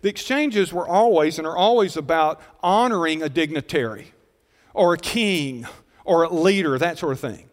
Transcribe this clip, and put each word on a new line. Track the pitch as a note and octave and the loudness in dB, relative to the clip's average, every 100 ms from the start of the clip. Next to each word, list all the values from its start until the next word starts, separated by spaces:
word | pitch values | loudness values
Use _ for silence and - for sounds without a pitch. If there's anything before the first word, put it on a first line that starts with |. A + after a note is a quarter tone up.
The | G3+ | -4
exchanges | G#3 - C4+ D4+ G#3+ F3 | -4 -4 -2 0 0 -2
were | F3 E3+ | -2 0
always | F3+ A#3 F3+ D3+ D3+ | 2 4 4 2 -2
and | D#3+ | -6
are | D#3 | 2
always | G3 A#3+ G3 D#3+ | 4 4 2 -2
about | C#3+ D#3+ D#3 D#3 - _ | -2 0 0 -2 -14 _
honoring | F3 G3+ B3 G3+ E3 D#3 | 2 2 2 0 0 -2
a | D#3 | -2
dignitary | C#3 D#3 D3+ - D#3 A#2 G#2 - _ _ _ _ _ _ | -2 -2 -4 -4 -2 -2 -6 -18 _ _ _ _ _ _
or | - F3 | 0 2
a | E3+ | 2
king | - A#3 G#3+ F3+ C#3 B2+ A#2 - _ _ | -2 -2 0 -2 -4 -8 -14 -18 _ _
or | - E3 | 0 2
a | E3 | 2
leader, | E3+ F3 G3 E3 C3 | 2 2 2 0 0
that | E3+ D#3+ | -2 -2
sort | E3+ | -6
of | C3 | -6
thing. | C3 F#2 - | -8 -10 -18